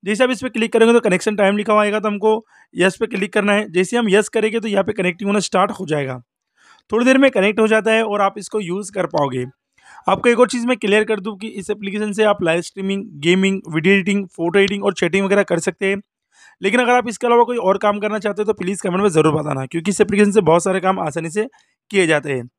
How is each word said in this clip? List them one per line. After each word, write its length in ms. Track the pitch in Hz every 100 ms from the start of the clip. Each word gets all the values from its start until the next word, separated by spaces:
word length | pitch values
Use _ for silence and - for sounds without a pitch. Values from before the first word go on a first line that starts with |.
| 180
जैसे 180 | 214
आप 60 | 254
इस 120 | 247
पे 80 | 254
क्लिक 240 | 220 220
करेंगे, 200 | 233 220
तो 60 | 240
कनेक्शन 360 | 226 180 220 208
टाइम 220 | 196 208
लिखा 160 | 208
हुआ 80 | 214
आएगा, 180 | 208 208
तो 80 | 214
हमको 380 | 208 214 220 - _ _ -
यस 200 | 185 -
पे 120 | 220
क्लिक 260 | 202 190
करना 200 | 214 202
है। 180 | 202 214
जैसे 260 | 165 185 233
हम 120 | 226
यस 200 | 190 208
करेंगे, 300 | 226 214 226
तो 80 | 220
यहाँ 160 | 202
पे 100 | 196
कनेक्टिंग 360 | 208 180 175 202
होना 100 | 202
स्टार्ट 320 | - 185 202
हो 140 | - 104
जाएगा। 360 | 151 135 127 - _ _ _ _ _ _
थोड़ी 140 | 214 240
देर 120 | 262
में 140 | 269
कनेक्ट 280 | 226 190 214
हो 80 | 220
जाता 240 | 220 220
है 120 | 220
और 180 | 226 208
आप 140 | 196 202
इसको 220 | 190 214
यूज़ 320 | 180 180 196
कर 140 | 202 170
पाओगे। 400 | - 143 127 127 _ _ _ _ - -
आपको 200 | 190 240
एक 100 | 233
और 80 | 247
चीज़ 200 | 247 233
मैं 100 | 254
क्लियर 260 | - 208
कर 160 | 214 214
दूँ 180 | 196 196
कि 100 | 220
इस 220 | - 185
एप्लीकेशन 420 | 208 202 214 214
से 120 | 202
आप 200 | 214 208
लाइव 180 | 170 165
स्ट्रीमिंग, 420 | 175 - 190 196 202
गेमिंग, 540 | 147 151 185 190 190 -
वीडियो 260 | 160 160 196
एडिटिंग, 320 | 185 202 190
फोटो 320 | - 170 190
एडिटिंग 240 | 196 202
और 100 | 202
चैटिंग 320 | 180 175 190 196
वगैरह 180 | 202
कर 160 | 196 170
सकते 260 | 165 175 196
हैं। 160 | 196 - _ _ _ - _
लेकिन 180 | 196 240
अगर 140 | 240
आप 140 | 247 240
इसके 200 | 208 240
अलावा 160 | 240
कोई 140 | 240 247
और 200 | 190 196
काम 220 | 208 208
करना 200 | 208 214
चाहते 220 | 208 196
हो, 40 | 208
तो 80 |
प्लीज़ 280 | 202 180 196
कमेंट 180 | 196 180
में 80 | 202
ज़रूर 240 | 160 156
बताना, 320 | 156 147 139 131
क्योंकि 260 | 170 175
इस 100 | 196
एप्लीकेशन 300 | 196 196 208
से 100 | 202
बहुत 220 | 165 165
सारे 160 | 180 190
काम 200 | 185 190
आसानी 300 | 165 165 165
से 180 | 170 226 _ _ _ _
किए 180 | 202 170
जाते 260 | 151 143
हैं। 160 | 131 120